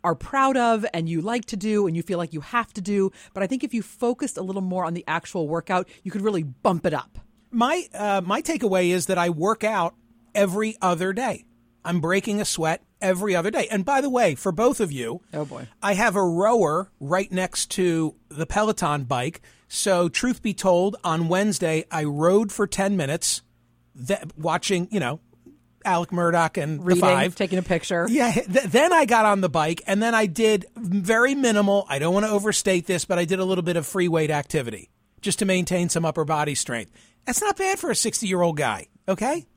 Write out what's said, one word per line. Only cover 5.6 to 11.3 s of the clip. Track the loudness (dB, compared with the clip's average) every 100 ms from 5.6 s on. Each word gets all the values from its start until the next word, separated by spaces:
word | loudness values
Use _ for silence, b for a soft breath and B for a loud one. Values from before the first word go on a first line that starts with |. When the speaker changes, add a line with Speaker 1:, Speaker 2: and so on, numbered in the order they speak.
| -2 -2 -2 B
Speaker 1:
you | -10
could | -4
really | -2 0
bump | -4 -2 0 0 0
it |
up. | -2 -8 -20 -20 _ _
Speaker 2:
My, | 0 2 0 -4
uh, | -6 0 0
my | 0 -2
takeaway | -2 -2 2 2 2
is | 2 0
that | 0
I | 0
work | 0 0 0 0
out | 0 -2 _ _ _ _
every | 0 2 2 -4 0
other | 0 0 -2
day. | -2 -4